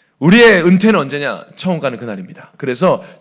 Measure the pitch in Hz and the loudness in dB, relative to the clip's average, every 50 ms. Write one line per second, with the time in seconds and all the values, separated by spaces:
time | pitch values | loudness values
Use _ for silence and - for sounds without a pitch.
0 | _ _ _ _ 139 165 202 240 240 226 208 180 160 180 180 180 190 220 214 175 | _ _ _ _ 0 2 4 6 6 6 6 4 2 2 2 2 2 2 2 0
1 | 139 135 139 143 143 131 104 85 - - _ - - 185 180 156 135 135 120 113 | -2 -4 -8 -8 -6 -8 -8 -10 -12 -18 _ -10 -6 -6 -6 -4 -4 -6 -6 -8
2 | 123 113 104 95 92 - - - - - _ - - 131 123 117 180 180 139 - | -10 -12 -12 -12 -14 -16 -20 -20 -20 -20 _ -10 -8 -8 -4 -2 0 0 0 -2
3 | - - - _ | -4 -12 -20 _